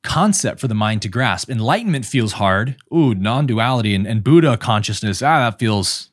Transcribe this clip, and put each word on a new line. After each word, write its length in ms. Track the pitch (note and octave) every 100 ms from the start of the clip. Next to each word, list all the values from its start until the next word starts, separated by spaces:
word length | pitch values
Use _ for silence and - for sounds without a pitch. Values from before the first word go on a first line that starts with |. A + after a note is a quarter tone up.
concept 560 | - D#3 G#3+ G3+ A2+ -
for 80 | B2+
the 80 |
mind 280 | G#2+ G#2+ G#2+
to 60 | G2+
grasp. 400 | A#2 B2+ F#2 -
Enlightenment 560 | A#2+ D#3 G3+ A3+ C#3 G#2+
feels 260 | C3 A2
hard. 440 | - G2+ F#2+ B2 C3 -
Ooh, 220 | E3 C#3+
non-duality 800 | G2 G2+ B2+ C#3+ A2+ A#2+ B2+ A2+
and, 120 | G2 G2+
and 180 | A2
Buddha 320 | G#2 E3 D#3+ A2+
consciousness, 680 | - G#2+ G2+ G2+ G#2+ F#2
ah, 280 | C3 C3+ A#2+
that 80 | G2+
feels 500 | A2+ G#2 F#2 - -